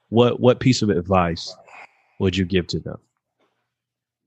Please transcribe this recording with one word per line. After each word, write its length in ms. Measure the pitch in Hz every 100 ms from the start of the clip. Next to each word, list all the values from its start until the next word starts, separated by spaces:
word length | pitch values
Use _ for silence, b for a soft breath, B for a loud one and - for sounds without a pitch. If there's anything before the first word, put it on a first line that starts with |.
| -
What, 300 | 110 120 -
what 200 | 120 120
piece 220 | 131 123
of 80 | 107
advice 680 | 87 87 95 85 85 - - - - - _ _ -
would 160 | 95 92
you 100 | 87
give 200 | 95 82
to 140 | 82
them? 180 | 78 73 _ _ _ _ _ _ _ _ _ _ _ _